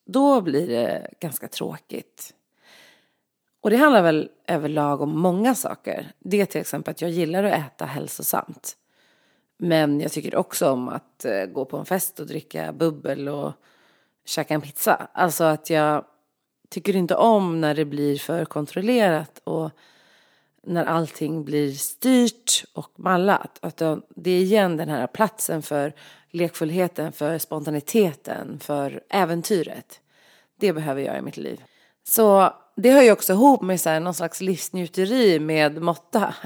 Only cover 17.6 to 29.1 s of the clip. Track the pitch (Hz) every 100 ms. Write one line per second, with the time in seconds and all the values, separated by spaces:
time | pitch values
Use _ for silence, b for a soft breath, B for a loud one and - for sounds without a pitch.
17.6 | 151 151 147 143 143 143 - 170 160 151
18.6 | 147 - 202 247 202 160 160 - - 160
19.6 | 160 b b b b b b b b b
20.6 | - 170 160 165 160 - 156 160 147 147
21.6 | 147 139 - - 254 254 240 - - -
22.6 | - - - _ 180 180 190 185 - -
23.6 | 175 - 160 151 - - 170 180 185 214
24.6 | 190 160 156 143 123 - 220 - - 160
25.6 | 147 147 143 151 B B B 170 170 -
26.6 | 160 175 180 175 156 - 151 160 - 156
27.6 | 147 151 143 226 190 139 - - - 143
28.6 | - 147 139 135 -